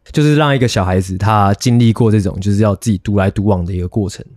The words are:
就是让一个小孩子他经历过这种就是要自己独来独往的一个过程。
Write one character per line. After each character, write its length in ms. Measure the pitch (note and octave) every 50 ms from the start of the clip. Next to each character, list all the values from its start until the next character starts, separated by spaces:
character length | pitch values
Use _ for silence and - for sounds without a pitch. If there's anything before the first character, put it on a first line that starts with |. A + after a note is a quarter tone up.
| _ -
就 100 | - D#3
是 140 | D3 D3+ D3+
让 200 | D3 D#3 C#3+ C#3
一 40 | B2+
个 80 | B2
小 180 | A2+ - A2 F#2
孩 160 | F#2 F#2 F#2+
子 160 | F#2 F#2 F#2
他 380 | F#2 G2+ G#2+ A2 G#2 G2+ G2 G2+
经 240 | - - B2+ A#2+ A#2+
历 140 | A#2+ A#2 G#2+
过 180 | - B2 A2
这 100 | G#2+ A2
种 180 | F#2 F2+ F2+ G2+
就 100 | F#2+ G2+
是 80 | G2+ G2
要 160 | A2 G#2+ G2
自 140 | - - A#2
己 80 | G#2 F2+
独 180 | - - G2+
来 140 | G2+ F#2 G2
独 140 | - - G2
往 200 | G#2+ G2 F2+ F2
的 80 | F2+ G2
一 80 | F2+
个 60 | F2+
过 240 | F2+ - A2+ G2+ G2
程。 140 | - - - - -